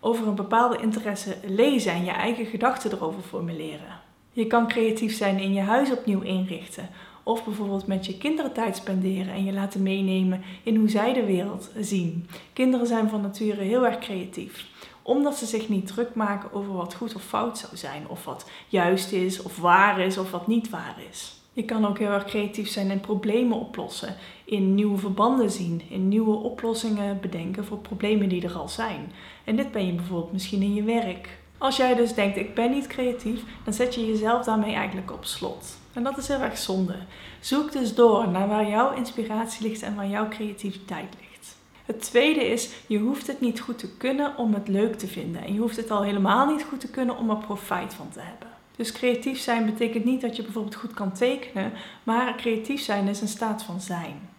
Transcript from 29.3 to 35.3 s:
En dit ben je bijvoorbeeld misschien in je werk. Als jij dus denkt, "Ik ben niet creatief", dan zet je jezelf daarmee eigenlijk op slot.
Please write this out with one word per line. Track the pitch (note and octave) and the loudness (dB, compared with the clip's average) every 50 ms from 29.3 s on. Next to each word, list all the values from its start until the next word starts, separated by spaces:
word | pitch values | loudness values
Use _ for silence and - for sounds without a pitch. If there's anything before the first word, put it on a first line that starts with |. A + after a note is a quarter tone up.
| - - - | -20 -14 -4
En | - G#3+ | 0 0
dit | A#3 C#4 A3+ | 0 0 0
ben | - G#3+ F#3+ | -2 -2 0
je | F3+ | 0
bijvoorbeeld | F3 E3+ F3 F3+ F#3 E3+ E3 - | 0 -2 -2 -2 -2 -4 -4 -2
misschien | - F#3+ - - G#3 G3 | -4 -4 -4 -2 0 0
in | F#3+ G3+ G3+ | 2 2 2
je | G#3 | 2
werk. | G#3 A3 A#3 A#3 A#3 F#3 F3+ - - - - - - - - - | 2 2 2 2 0 0 -4 -8 -10 -16 -18 -18 -20 -20 -10 -2
Als | - C4+ C4 | 0 0 4
jij | C4+ C4 B3+ B3 | 4 4 6 6
dus | A3 A#3+ A3+ A3+ | 6 4 4 4
denkt, | - G3+ G3 G3 | 2 2 2 2
"Ik | G3+ F#3+ - - | 0 -4 -2 0
ben | - A#3 A#3+ | 2 2 2
niet | C4+ C#4+ C#4 | 2 2 -2
creatief", | - - - B3+ B3 A#3+ A#3+ - G#3 A#3 A#3 - - - - - | -4 -4 -2 0 0 -2 -2 -2 -4 -4 -4 -6 -10 -14 -8 -4
dan | - G#3+ | -4 0
zet | - B3 B3 B3 | 2 0 0 2
je | B3 A3+ | 0 0
jezelf | A3 A3 G#3+ G#3+ A3 A#3 B3 A#3+ | 2 2 2 4 4 2 2 2
daarmee | A#3 A3 A3 G#3 G#3+ - | 2 2 2 2 2 0
eigenlijk | E3 - G3 F#3 F#3 F#3 - | -2 -2 -2 -4 -6 -8 -8
op | - - - | -10 -10 -8
slot. | - | -8